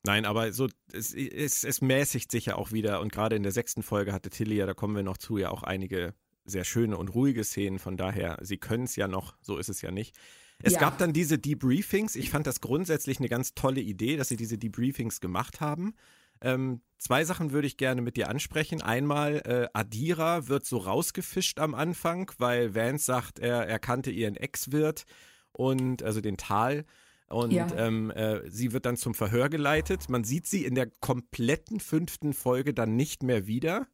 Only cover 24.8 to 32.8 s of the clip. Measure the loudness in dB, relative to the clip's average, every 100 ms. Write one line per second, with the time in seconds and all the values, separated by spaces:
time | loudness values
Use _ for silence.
24.8 | 2 0 -12 -20 -20 -20 _ 0 2 2
25.8 | 2 0 -2 -2 -2 -4 0 2 2 0
26.8 | -6 -20 _ _ _ -2 2 2 2 0
27.8 | 2 2 -2 -2 0 -2 -4 -4 -2 0
28.8 | -2 -2 -2 0 2 4 2 2 2 2
29.8 | 2 -4 0 -2 0 -2 0 0 2 0
30.8 | 0 _ -2 -2 -2 -2 2 2 -2 -8
31.8 | 0 0 0 -2 -2 0 2 2 0 0